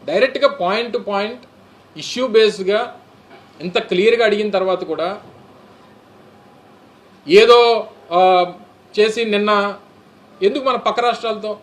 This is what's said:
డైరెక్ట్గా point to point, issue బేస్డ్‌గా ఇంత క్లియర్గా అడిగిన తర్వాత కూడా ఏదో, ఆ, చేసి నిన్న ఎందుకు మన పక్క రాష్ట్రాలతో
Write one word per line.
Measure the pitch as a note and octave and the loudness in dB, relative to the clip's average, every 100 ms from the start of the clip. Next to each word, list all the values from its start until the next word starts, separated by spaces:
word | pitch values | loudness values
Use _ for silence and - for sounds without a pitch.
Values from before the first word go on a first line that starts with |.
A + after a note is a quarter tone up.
డైరెక్ట్గా | - F3 B3+ C4 C4+ - | -2 0 0 2 0 0
point | F3 G#3+ A#3 A3+ | -2 -2 -4 -8
to | G#3 | -6
point, | G3+ G#3 B3 - _ - - _ D#3 | -4 -4 -10 -20 _ -20 -20 _ -16
issue | - A#3+ B3+ | -12 -6 0
బేస్డ్‌గా | A3 A3 F#3 F#3 G#3 A#3+ - _ _ _ - - - | 2 2 0 -2 -2 -4 -12 _ _ _ -20 -20 -12
ఇంత | E3+ A3 | -4 -4
క్లియర్గా | A3 F3+ G#3+ A3+ | -2 0 2 2
అడిగిన | A3 G#3 G#3+ | 2 0 -2
తర్వాత | G3+ F#3+ F3+ | -2 -2 -2
కూడా | E3 D#3 E3+ G#3 - - - - - - - - _ - - - - - _ _ - _ _ _ C#3 | -4 -6 -6 -8 -16 -20 -20 -20 -20 -20 -20 -20 _ -20 -20 -20 -20 -20 _ _ -20 _ _ _ 4
ఏదో, | F#3 A#3 A#3+ A#3+ A3+ - - - | 4 8 6 6 0 -4 -16 -4
ఆ, | E3+ F#3 F3+ F3+ - - _ _ - | 2 4 4 0 -6 -20 _ _ -2
చేసి | G#3+ A3 | 0 0
నిన్న | A3+ G#3 G#3 G#3 G3+ G3 - _ _ _ _ - | -2 -2 0 0 0 -8 -18 _ _ _ _ -2
ఎందుకు | F#3+ C#4 | -2 0
మన | C4 A#3+ | -2 -2
పక్క | G#3+ A3 | -2 -2
రాష్ట్రాలతో | A#3+ A3 A3+ G#3 G#3+ G#3 | -2 -2 -6 -6 -8 -12